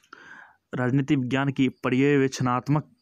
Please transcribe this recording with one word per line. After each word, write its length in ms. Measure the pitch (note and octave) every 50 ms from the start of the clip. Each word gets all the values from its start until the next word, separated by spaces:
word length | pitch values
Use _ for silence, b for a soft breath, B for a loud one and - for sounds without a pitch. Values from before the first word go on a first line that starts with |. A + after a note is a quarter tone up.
| B B B B B B B B B B B B _ _ -
राजनीति 400 | B2+ B2+ B2 B2+ C#3+ C3+ C3+ D#3
विज्ञान 360 | C3+ B2+ A#2+ C3 C3+ C#3 C#3+
की 180 | C3 - C3 B2
पर्यवेक्षणात्मक 1200 | - _ - B2+ B2+ C3 C#3 C#3+ D3 C#3 C3+ C3 - - B2+ B2 B2 B2 - - D3 D3+ - - _ _